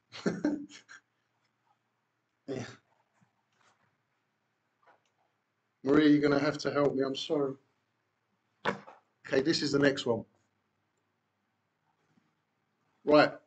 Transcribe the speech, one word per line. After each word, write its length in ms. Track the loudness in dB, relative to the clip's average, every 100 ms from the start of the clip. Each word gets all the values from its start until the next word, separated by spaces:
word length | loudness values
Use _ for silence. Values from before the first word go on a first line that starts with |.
| _ -8
<laughs> 440 | -6 -4 -4 -4 -10 -20 -20 -20 _ _ _ _ _ _ _ _ _ _ _ _ _ _ -12
Yeah. 160 | -10 -10 -16 _ _ _ _ _ _ _ _ _ _ _ _ _ _ _ _ _ _ _ _ _ _ _ _ _ _ _ _ _ _
Maria, 240 | 2 4 6
you're 120 | 4
gonna 200 | 4 2
have 180 | 0 -4
to 140 | -4
help 200 | 0 0 0
me. 80 |
I'm 100 | -4
sorry. 400 | -6 -4 -2 -2 -6 _ _ _ _ _ _ _ _ _ _ -8
Okay, 760 | -8 -14 -20 _ _ -4 -2
this 200 | 0 -2
is 80 | -2
the 80 | 2
next 260 | 2 0 -2
one. 180 | -4 -6 _ _ _ _ _ _ _ _ _ _ _ _ _ _ _ _ _ _ _ _ _ _ _ _ _ _ _
Right. 280 | 4 6 6 0